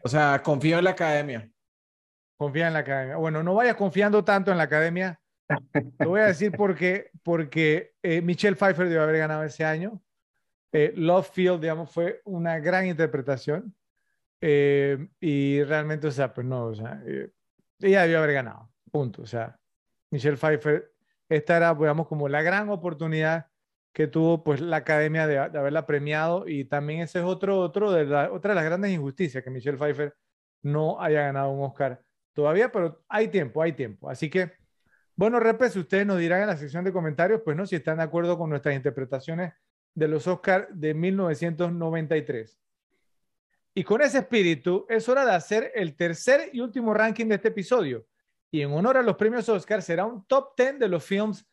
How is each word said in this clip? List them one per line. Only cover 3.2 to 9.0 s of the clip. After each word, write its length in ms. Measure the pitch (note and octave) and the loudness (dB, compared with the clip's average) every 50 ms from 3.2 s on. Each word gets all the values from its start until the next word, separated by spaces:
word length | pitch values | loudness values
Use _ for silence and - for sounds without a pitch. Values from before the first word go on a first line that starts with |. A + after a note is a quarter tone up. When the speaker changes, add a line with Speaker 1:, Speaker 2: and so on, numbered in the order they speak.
| D#3+ D#3+ D#3 D#3 D#3 | -4 -2 -2 -2 -2
Speaker 2:
no 120 | F3 F#3 | 0 2
vayas 220 | G#3+ B3 B3 A3 | 2 2 2 2
confiando 480 | - G3+ F#3+ - F#3 G#3 G#3 G#3 G#3+ G3+ | 0 -2 0 2 2 2 4 4 4 4
tanto 260 | - G3+ G3 F#3 G3 | 4 2 2 2 2
en 80 | F#3 E3+ | 2 2
la 60 | D#3 | 2
academia. 540 | C#3+ D3 D3+ D#3+ E3+ E3+ F3+ F#3 F#3 E3+ - _ _ _ _ _ - D3+ C#3 - - - D3 C#3 C3 - - | 2 2 2 2 2 0 -2 -4 -6 -8 -10 _ _ _ _ _ -4 -4 -4 -4 -4 -4 -4 -4 -4 -4 -2
Te 60 | D3+ | 0
voy 160 | D#3+ F#3 G#3 | 0 2 4
a 60 | G#3+ | 4
decir 240 | G#3 F3+ C#3 G3 G#3 E3 | 4 4 2 0 0 0
por 220 | - G#3 G3 F3+ | 2 0 0 0
qué. 360 | C#3+ F3 F3+ F#3 G3+ - - - - - | 0 0 0 0 -2 -4 -10 -20 -10 -4
Porque, 680 | E3+ E3+ D#3+ D#3+ C#3 - D#3 D#3+ D3+ D3+ E3+ - - _ _ - | -2 0 0 0 -2 0 2 2 4 2 2 0 -6 _ _ -2
eh, 180 | F3 D#3+ E3+ | 0 0 0
Michelle 360 | E3+ F3 F3+ - - G#3 F#3+ | 2 0 0 2 2 2 2
Pfeiffer 300 | - G#3 F#3+ F3+ D3 F3+ | 4 2 2 2 2 2
debió 160 | F3+ E3 D#3+ | 2 2 2